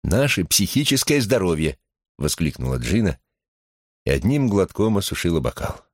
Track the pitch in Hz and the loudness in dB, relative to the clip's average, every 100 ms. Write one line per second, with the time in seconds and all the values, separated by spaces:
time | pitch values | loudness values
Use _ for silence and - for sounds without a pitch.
0 | - 101 139 - 87 - - 135 147 135 | 0 0 2 0 0 0 2 0 0 0
1 | - 147 107 120 90 78 78 - _ _ | 2 0 2 2 2 0 -2 -4 _ _
2 | _ - 73 - 78 - 64 64 58 104 | _ -6 -4 0 -2 -2 -4 -4 0 0
3 | 104 69 _ _ _ _ _ _ _ _ | 0 -4 _ _ _ _ _ _ _ _
4 | - 69 87 143 127 101 90 - 110 104 | -2 0 2 2 2 2 0 0 0 0
5 | - - 87 82 60 - - - _ | -2 -4 0 0 -2 -6 -8 -10 _